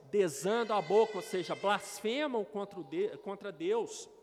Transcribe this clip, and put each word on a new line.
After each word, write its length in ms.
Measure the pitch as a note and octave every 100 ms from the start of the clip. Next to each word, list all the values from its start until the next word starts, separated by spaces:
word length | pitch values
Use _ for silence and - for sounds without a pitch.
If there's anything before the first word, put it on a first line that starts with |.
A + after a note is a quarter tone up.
| -
desandam 680 | G3+ F3+ B2 F3+ A3+ A3+ G#3
a 40 |
boca", 360 | D#3 G3+ A3 G3+
ou 60 |
seja, 320 | - F#3 E3 D#3+
blasfemam 920 | G3 G3+ - - G#3+ B3+ D4+ A#3+ G3
contra 340 | G3+ G3 F#3
o 40 |
de-, 340 | D3 D#3+ G#3 C#3+
contra 340 | F#3 G3 G3+
Deus, 560 | D#3 E3+ A3+ E3+ - - -